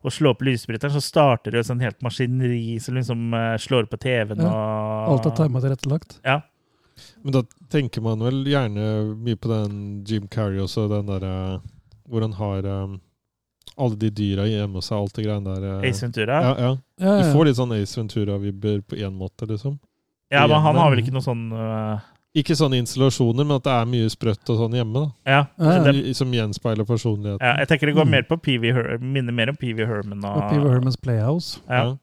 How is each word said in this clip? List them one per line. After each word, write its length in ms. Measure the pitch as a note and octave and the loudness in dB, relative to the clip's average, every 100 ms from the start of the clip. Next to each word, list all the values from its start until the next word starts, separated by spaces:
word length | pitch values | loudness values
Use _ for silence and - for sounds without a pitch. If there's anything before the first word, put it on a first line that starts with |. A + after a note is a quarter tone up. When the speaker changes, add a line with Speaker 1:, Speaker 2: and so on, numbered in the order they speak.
Speaker 1:
og 60 | C3+ | -4
slår 240 | - D3 A#2 | 2 2 4
på 80 | C3 | 0
lysbryteren, 440 | A#2+ - A2+ C#3+ | -2 -4 -6 -2
så 100 | C#3+ | -2
starter 520 | - E3 C#3+ A#2 G#2+ | 0 4 4 4 0
det 120 | A#2 | -2
jo 80 | A2+ | 0
sånn 60 | B2 | -2
helt 200 | B2 - | -2 -4
maskineri 800 | B2 - B2 B2+ B2 A#2+ A2+ A#2 | -8 -2 -2 0 0 -2 -4 -6
som 120 | A#2+ B2+ | -4 -4
liksom, 360 | B2 A#2 A#2 | -2 -4 -2
eh, 240 | A#2 A2+ A2+ | -2 -2 -2
slår 280 | - B2+ G#2+ | 0 0 0
på 100 | A2 | -4
T 120 | C3 A#2+ | -2 0
V-en 140 | G#2+ G#2+ | -2 0
Speaker 2:
Ja. 60 | - A2 G#2+ G#2+ G#2+ G#2+ A2 | 0 0 -2 -2 -2 -2 0
Speaker 1:
og 180 | C3+ | 2
Speaker 2:
Alt 20 | D3+ A2+ | 2 0
er 60 | |
timet 180 | D#3 B2+ | 0 2
tilrettelagt. 560 | C3+ C3+ C3+ D#3 - - | -2 -2 -2 -4 -6 -8
Speaker 1:
Ja. 160 | C3 D3 - _ _ _ _ - - _ | -2 -2 -4 _ _ _ _ -20 -20 _
Speaker 3:
Men 100 | C#3 | 0
da 100 | C3+ A#2 _ E3 | 0 0 _ -2
tenker 320 | D3+ B2+ - | -2 0 -2
man 160 | A2 A2 | -2 0
vel 260 | A#2 C3+ | 0 -2
gjerne 720 | C#3 C#3+ A2+ G#2 G#2+ G#2+ G#2+ G#2+ | 0 0 0 -2 -2 0 -2 -4
mye 200 | A#2+ A2 | -4 -2
på 120 | A2+ | -2
den 560 | A2 G#2 G2+ G2+ G2+ | -2 -2 -6 -8 -10
Jim 220 | G2+ A2 G2+ | -4 -4 -4
Carrey 300 | - G#2 G2 | -4 -2 -2
også, 300 | F#2+ - G#2 | -4 -2 -2
den 180 | G#2 G2+ | -2 -2
der, 180 | F#2+ | -4
eh, 340 | F#2+ F#2 F#2 F#2+ - - _ - - | -4 -4 -6 -6 -10 -20 _ -20 -6
hvor 100 | A#2 | -4
han 120 | A2 | -4
har, 260 | G2 G#2 G2 | -4 -4 -2
eh, 380 | G2 G2 G2 F#2+ _ _ _ _ _ _ - - | -4 -6 -6 -10 _ _ _ _ _ _ -20 -4
alle 200 | B2+ G#2 | -2 0
de 140 | A2+ | -2
dyra 340 | G#2 G2+ G2 G#2 | 0 -2 0 0
hjemme 280 | G#2+ G2+ | -2 -4
hos 120 | F#2+ - | -6 -6
seg, 80 | G#2+ | -4
alt 140 | G2+ | -4
det 100 | - | -4
greiene 200 | G#2+ G#2 G2 F#2+ | -4 -4 -6 -6
der, 200 | G2 F#2+ | -6 -4
eh. 60 | B2+ | -2
Speaker 1:
Ace 140 | G#2 | -2
Ventura? 400 | A#2+ A#2 A2 C3+ | -6 -4 0 2
Speaker 3:
Ja, 120 | B2+ | 2
ja. 220 | C3 B2 C3 _ - | 2 0 -2 _ -2
Speaker 2:
Ja, 160 | F#3+ G3+ | 2 4
ja. 40 | |
Speaker 3:
Du 100 | E3+ C#3+ | 4 6
får 60 | D#3 | 4
litt 100 | B2 | 2
sånn 160 | B2 A2 | 0 0
Ace 140 | G2+ - | -2 -4
Ventura-vibber 880 | G#2+ A2+ G#2 G2+ G2+ G2 G#2+ G2+ - | -4 -2 -2 -2 -4 -4 -2 -2 -4
på 160 | - | -8
en 160 | G2 F#2+ | -8 -6
måte, 300 | F#2+ - A2 | -10 -8 -8
liksom. 320 | G#2+ C#3 C#3+ _ _ _ _ _ | -6 -6 -8 _ _ _ _ _
Speaker 1:
Ja, 160 | C#3 D3 | 4 6
men 140 | D3+ | 6
han 140 | D#3 | 6
Speaker 3:
Hjemme. 40 | E3 | 6
Speaker 1:
har 100 | D#3 | 6
vel 80 | B2 | 4
ikke 100 | A#2 | 2
noe 100 | C3 | -2
sånn, 280 | C3 A#2 A2+ | -4 -4 -6
øh, 480 | A2+ A2 A2 G#2+ G#2+ - _ _ D#3 | -6 -4 -4 -4 -6 -8 _ _ -2
Speaker 3:
Ikke 180 | C#3 | 0
sånne 240 | D3 D3 B2+ | 2 2 2
installasjoner, 600 | A#2+ B2+ C3+ - A#2+ A#2 D3 | -2 2 2 4 2 2 2
men 60 | C#3 | 2
at 60 | |
det 100 | C#3 | 2
er 120 | B2 A#2 | 0 0
mye 240 | B2 A2 | 0 0
sprøtt 400 | - A#2 G2+ - | 0 -2 -2 0
og 80 | A2+ | 0
sånn 140 | A#2 | 0
hjemme, 180 | B2 A2+ | 0 -2
da. 180 | A#2+ D3 - | -2 -2 -4
Speaker 1:
Ja, 220 | C3 C#3 C#3+ - | 2 4 2 2
Speaker 2:
Ja, 140 | D#3+ F3+ | 4 6
ja. 60 | |
Speaker 1:
det 100 | D3 C#3 C3+ | 6 4 0
Speaker 3:
I, 60 | |
som 180 | B2+ B2+ | -2 0
gjenspeiler 520 | B2 G#2+ G2 A#2+ G#2+ | 0 0 -2 -2 -2
personligheten. 560 | G#2 A2+ A#2+ G#2 G#2 G2+ | 0 0 0 -2 -4 0
Speaker 1:
Ja, 160 | B2 C3+ | 2 2
jeg 100 | C#3 | 2
tenker 180 | D#3 D3+ | 2 4
det 80 | D3+ | 4
går 80 | D3 | 6
Speaker 2:
Mm. 40 | |
Speaker 1:
mer 120 | C3+ | 4
på 200 | - E3 | 2 -2
Pee 160 | - B2 | 0 0
Wee 140 | A#2 | 2
Her-, 260 | B2 A#2 A#2 | 0 0 -4
minner 340 | B2+ C3+ A#2+ | -2 -2 -2
mer 160 | A#2 A2+ | -2 -2
om 60 | D3 | -2
Pee 160 | B2 | -6
Wee 140 | A2+ A2 | -2 -2
Herman 380 | G#2 G2+ G2+ | -2 -6 -6
og 120 | G2+ G#2 | -4 -2
Speaker 2:
Og 80 | G#2 | 2
Pee 80 | D3 | 2
Wee 100 | C#3+ | 4
Hermans 260 | B2+ B2+ B2 | 4 2 -2
Playhouse. 640 | C3 A2+ A2+ E3+ - - - | 0 0 2 0 -4 -14 -2
Speaker 1:
Ja. 160 | B2 | 0
Speaker 3:
Ja. 120 | A#2 C3 | 0 -4